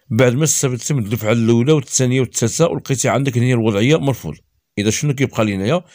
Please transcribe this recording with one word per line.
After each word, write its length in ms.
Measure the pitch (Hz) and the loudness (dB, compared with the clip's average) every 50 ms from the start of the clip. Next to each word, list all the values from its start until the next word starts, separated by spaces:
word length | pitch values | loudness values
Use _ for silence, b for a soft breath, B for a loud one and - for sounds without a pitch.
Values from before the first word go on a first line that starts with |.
| _ - | _ -4
بعد 240 | 117 113 127 123 120 | 0 2 2 4 2
ما 100 | 139 160 | 2 0
استفدتي 500 | 151 - - - 131 127 117 - - 151 | -2 0 -2 -2 -2 -4 -4 -4 -4 -2
من 100 | 135 107 | -2 -2
الدفعه 280 | 98 117 113 110 107 | -2 -4 -4 -2 0
الاولى 400 | 117 117 113 110 117 117 120 143 | 0 2 2 4 4 4 4 4
والثانيه 480 | 156 151 127 - - - 131 123 127 131 | 2 2 0 -2 -2 -2 0 0 0 0
والثالثه 480 | 127 - - - 123 110 - - 160 170 | -2 -2 -2 -2 -2 -2 0 0 0 0
ولقيتي 420 | - 151 - - 139 120 - 123 | 0 -2 -4 -4 -4 -2 0 0
عندك 280 | 101 123 139 139 120 123 | 0 0 0 0 0 0
هنا 160 | 117 127 127 | 2 2 2
الوضعيه 420 | 117 110 110 101 98 110 131 156 | 2 2 2 2 2 2 2 2
مرفوض. 400 | 170 151 135 127 - - 80 76 - _ _ _ _ _ _ _ - | 2 2 0 -4 -4 -6 -12 -12 -12 _ _ _ _ _ _ _ -4
اذا 120 | 98 110 | -2 0
شنو 240 | 107 - 151 147 139 | 0 0 -2 -2 -2
كيبقى 320 | 139 135 117 - - 110 | 0 -2 -2 0 -2 -2
لي 100 | 107 98 | -2 -2
هنايا؟ 280 | 95 95 110 156 180 175 B | -2 -2 -2 -2 -2 -4 B